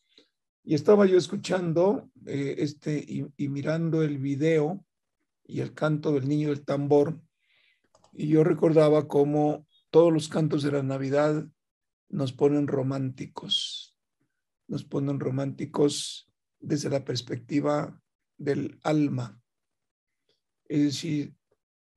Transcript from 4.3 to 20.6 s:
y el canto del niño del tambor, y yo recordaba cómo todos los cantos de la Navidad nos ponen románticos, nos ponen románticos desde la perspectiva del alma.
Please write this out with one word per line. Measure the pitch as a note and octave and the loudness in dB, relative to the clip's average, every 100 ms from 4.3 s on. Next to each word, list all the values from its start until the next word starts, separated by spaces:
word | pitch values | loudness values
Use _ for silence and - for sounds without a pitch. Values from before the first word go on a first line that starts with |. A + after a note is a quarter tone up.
| C#3 D#3 D#3+ D3+ G3 - _ _ _ _ _ - | 0 2 2 0 -4 -12 _ _ _ _ _ -12
y | D3+ | -8
el | C3+ | -8
canto | - D#3 D3+ D#3+ | -2 -2 0 0
del | C#3+ C3 | -2 0
niño | D3 D3+ | -2 -2
del | C#3+ - | -4 -4
tambor, | C#3+ C#3+ D3 D3 D#3+ - _ _ _ _ _ _ _ _ | -4 2 4 4 -2 -14 _ _ _ _ _ _ _ _
y | - D3+ | -8 2
yo | D#3 | 4
recordaba | D#3+ D#3+ E3 D#3 D3+ D3+ D3 | 4 4 4 6 6 4 2
cómo | C#3+ C#3+ D3 D3 D3 - _ _ | 2 2 2 0 -2 -10 _ _
todos | D#3+ E3+ | 6 6
los | D#3+ D#3 | 4 0
cantos | - D#3 D3 | -2 0 0
de | C#3+ | -2
la | C#3 | -2
Navidad | C3+ C3+ C3+ C#3+ D3+ D3+ D3+ _ _ _ _ _ _ | -2 -4 -2 2 2 0 -6 _ _ _ _ _ _
nos | C3+ C3+ | -6 -6
ponen | - C#3+ D3 C#3+ | 0 2 2 0
románticos, | C3+ C3 C3+ C3+ C3 C#3+ - - - - - - _ _ _ _ _ _ _ - | -2 -2 -4 -6 -8 -14 -14 -6 -6 -6 -12 -16 _ _ _ _ _ _ _ -10
nos | C#3+ | -10
ponen | - C#3+ C#3 C#3 | -6 -6 -4 -4
románticos | C#3+ C3 C#3 C3+ C#3 - D3 - - - - _ _ _ | -4 -4 -4 -6 -6 0 0 0 -8 -12 -20 _ _ _
desde | - D3+ D3+ | -4 -4 -2
la | C3+ C3 | -4 -4
perspectiva | B2 - C#3 - C#3+ D3 D3 - - _ _ _ - | -8 -6 -10 -4 -2 0 -2 -4 -12 _ _ _ -8
del | C#3+ C#3 C#3 - | -4 -4 -6 -6
alma. | E3 D#3 D3 C3 B2 - _ _ _ _ _ _ _ _ _ _ _ _ | -2 0 0 -2 -6 -12 _ _ _ _ _ _ _ _ _ _ _ _